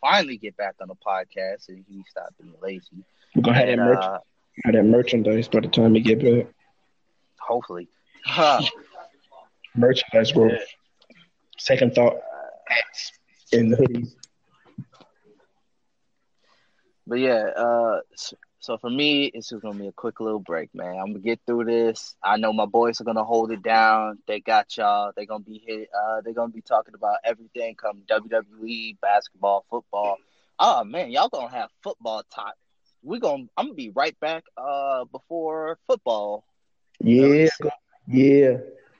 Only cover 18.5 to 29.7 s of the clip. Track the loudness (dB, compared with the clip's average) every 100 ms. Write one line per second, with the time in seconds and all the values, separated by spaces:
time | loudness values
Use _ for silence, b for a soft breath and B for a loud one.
18.5 | _ -10 -8 -6 -2 0 0 -2 -6 -14
19.5 | -12 -12 -12 -12 -10 -10 -8 -6 -6 -6
20.5 | -8 -8 -12 -12 -10 -10 -8 -6 -6 -4
21.5 | -4 0 0 0 -2 -8 -8 -2 0 0
22.5 | 0 0 2 2 -2 -4 -4 0 0 0
23.5 | -4 0 4 4 4 0 -8 -8 -8 0
24.5 | 0 0 -2 0 0 -2 -8 -10 -12 -12
25.5 | -18 -12 -12 -8 -6 -4 -4 -6 -6 -6
26.5 | -8 -4 -4 -4 -6 -4 -4 -4 -6 -8
27.5 | -10 -10 -8 -10 -10 -4 -4 -2 -6 -6
28.5 | -12 -12 -10 -12 -6 0 0 -2 _ -2
29.5 | -2 -2